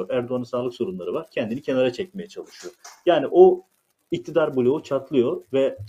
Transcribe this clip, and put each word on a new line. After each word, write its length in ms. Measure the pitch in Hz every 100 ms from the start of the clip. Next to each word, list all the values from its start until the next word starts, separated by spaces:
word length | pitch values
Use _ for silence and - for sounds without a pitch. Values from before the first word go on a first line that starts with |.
| 92
Erdoğan'ın 340 | 123 120 127
sağlık 300 | 120 123 123
sorunları 400 | 120 104 92 87
var. 140 | 131 160
Kendini 300 | - 110 120
kenara 320 | 151 131 127
çekmeye 340 | 123 95 98 87
çalışıyor. 460 | - - - 87 - - - -
Yani 220 | 165 131
o 320 | 170 185 180 - _ _ _ -
iktidar 440 | 165 165 160 151 131
bloğu 280 | 120 151
çatlıyor 580 | - 139 131 143 120 180 -
ve 240 | 135 135 -